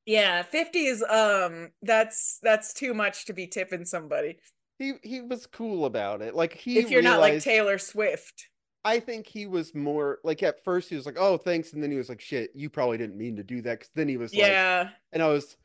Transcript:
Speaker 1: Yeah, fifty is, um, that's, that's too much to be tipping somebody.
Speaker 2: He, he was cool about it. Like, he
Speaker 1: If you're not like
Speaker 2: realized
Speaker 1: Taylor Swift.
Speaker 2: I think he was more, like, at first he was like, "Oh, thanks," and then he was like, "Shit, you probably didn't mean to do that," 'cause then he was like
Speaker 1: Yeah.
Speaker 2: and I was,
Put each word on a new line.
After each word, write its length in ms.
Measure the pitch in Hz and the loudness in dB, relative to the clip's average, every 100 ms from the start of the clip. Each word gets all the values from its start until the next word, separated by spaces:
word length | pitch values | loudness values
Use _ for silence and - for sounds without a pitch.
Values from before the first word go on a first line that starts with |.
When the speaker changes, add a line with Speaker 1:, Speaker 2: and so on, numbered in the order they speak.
| - | 0
Speaker 1:
Yeah, 340 | 220 196 175 | 2 4 2
fifty 420 | 175 311 320 349 277 | -2 -2 -2 0 -2
is, 180 | 226 | -2
um, 680 | 226 220 214 202 180 165 170 _ | 2 4 4 4 0 -4 -14 _
that's, 580 | 202 220 220 - - - | 2 2 2 -2 -6 0
that's 320 | 220 214 - | 2 2 2
too 200 | - 269 | -8 -6
much 320 | 220 202 - - | -2 -2 -4 -10
to 80 | |
be 120 | 185 180 | -10 -8
tipping 380 | 208 185 180 | -6 -6 -6
somebody. 560 | 175 180 151 143 147 - _ _ _ - | -6 -8 -4 -4 -4 -8 _ _ _ -10
Speaker 2:
He, 140 | 269 254 | -8 -8
he 180 | 214 254 | -10 -10
was 260 | 240 247 - | -8 -10 -10
cool 380 | - 226 185 143 | -10 -6 -2 -2
about 360 | 110 101 104 | -2 -4 -4
it. 140 | 107 139 | -4 -2
Like, 180 | 165 | -2
he 320 | - 240 247 240 | -4 -2 0 4
Speaker 1:
If 60 | |
you're 100 | 254 | 6
not 200 | 247 220 | 6 8
like 180 | 156 151 | 6 4
Speaker 2:
realized 0 | |
Speaker 1:
Taylor 380 | 151 220 208 196 | 2 2 2 0
Swift. 720 | - 208 208 143 - - - _ _ _ 214 | -4 -2 -2 -2 -8 -20 -20 _ _ _ 0
Speaker 2:
I 140 | 233 | 0
think 280 | 233 226 - | -2 -10 -10
he 200 | 214 202 | -12 -4
was 280 | 180 160 151 | -4 -4 -4
more, 440 | 143 151 143 - | -2 0 -2 -2
like, 200 | 165 156 | -4 0
at 200 | 180 147 | 0 0
first 260 | - 180 180 | -2 -2 -2
he 60 | 156 | -8
was 100 | 135 | -6
like, 120 | 151 | 0
"Oh, 200 | 196 175 | 2 2
thanks," 360 | 180 170 160 | 0 -2 -4
and 100 | 151 | -6
then 80 | 147 | -4
he 60 | 139 | -4
was 120 | 120 | -6
like, 120 | 117 | -10
"Shit, 300 | - 135 113 135 | -6 -6 -6 -10
you 140 | 143 | -8
probably 280 | 147 123 113 | -2 0 0
didn't 200 | 110 98 | -4 -8
mean 180 | 120 104 | -8 -8
to 60 | |
do 180 | 101 123 | -8 -8
that," 160 | 117 113 | -6 -8
'cause 100 | - 156 | -8 -4
then 120 | 151 | -2
he 100 | 127 | -2
was 200 | 117 202 | -2 2
like 260 | 202 190 | 4 4
Speaker 1:
Yeah. 280 | 185 180 190 - _ | 4 2 -2 -8 _
Speaker 2:
and 100 | 165 | 0
I 40 | 160 | 2
was, 280 | 147 143 _ | 2 -2 _